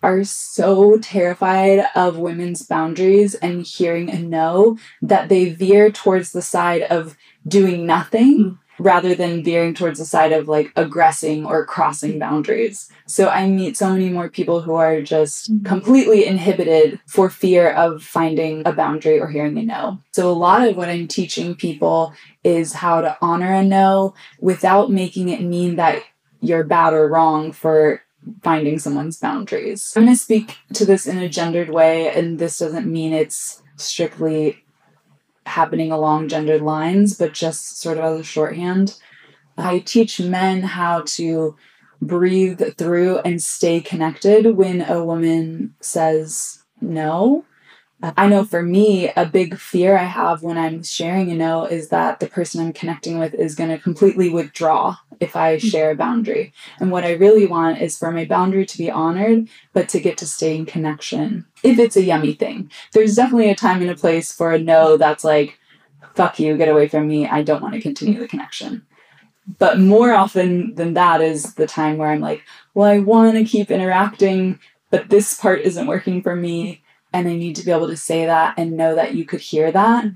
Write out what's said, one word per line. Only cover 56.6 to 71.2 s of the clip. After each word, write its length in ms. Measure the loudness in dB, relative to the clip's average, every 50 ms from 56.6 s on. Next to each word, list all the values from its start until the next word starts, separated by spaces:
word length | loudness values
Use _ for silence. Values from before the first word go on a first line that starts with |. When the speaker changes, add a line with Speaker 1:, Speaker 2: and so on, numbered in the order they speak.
| -20 -20 -12 -6
Speaker 1:
And 120 | -4 -2
what 140 | -2 -2 -2
I 80 | -2 0
really 320 | 4 6 6 6 6 6
want 380 | 2 0 0 0 0 0 -2 -4
is 160 | -6 -6 -6
for 120 | -6 -6
my 140 | -4 -6 -4
boundary 400 | -2 -2 0 0 0 0 0 -2
to 140 | -2 -6 -8
be 120 | -8 -6
honored, 580 | -4 -4 -4 -2 -2 -2 0 2 2 2 0 -4 _ -20 _ _ _
but 160 | -4 -4 -2
to 100 | -4 -2
get 160 | -2 -2 -4
to 100 | -4 -8
stay 300 | -10 -8 -4 -4 -4 -4
in 80 | -4 -8
connection, 800 | -8 -6 -6 -6 -6 -6 -8 -10 -10 -6 -6 -4 -4 -6 -8 -10 _ _ _ _
if 160 | 2 4 6
it's 160 | 4 4 4
a 80 | 2 2
yummy 300 | 2 0 0 0 -2 -2
thing. 380 | _ -6 -6 -6 -12 -14 -14 -16 -20 -20 _ _
There's 220 | 4 4 4 4
definitely 340 | 2 2 2 2 2 2 2
a 40 | 2
time 280 | 0 0 -2 0 0 -2
and 80 | -4
a 40 | -6
place 380 | -2 -2 0 0 0 -2 -6 -6
for 180 | -4 -2 0
a 80 | 0 0
no 380 | 2 4 4 6 6 6 6
that's 260 | 4 4 2 0 0 0
like, 360 | 2 2 2 2 0 -4 _ _ _ _ _ _ _ _ _ -20 -18 _
"Fuck 260 | -2 -2 -2 0 -2
you, 160 | -2 0 0
get 140 | 2 2 4
away 180 | 4 4 4 2
from 180 | 2 -2 -2
me, 220 | 0 0 -2 -2 0
I 140 | -2 -2 0
don't 200 | 0 -2 -2 -2
wanna 200 | -8 -8 -8 -8
continue 360 | -8 -8 -8 -6 -6 -6 -6
the 100 | -6 -10
connection." 520 | -10 -12 -12 -12 -16 -14 -12 -12 -14 -14 _ _ _ _ _ _ _ _ _ _ _ _ _ -20 -2 _
But 200 | 2 2 4 4
more 360 | 4 6 6 6 6 6 4
often 600 | 4 2 2 0 -2 0 0 0 -2 -4 -6 -6
than 200 | -6 -4 -2 0
that 260 | 2 2 4 4 4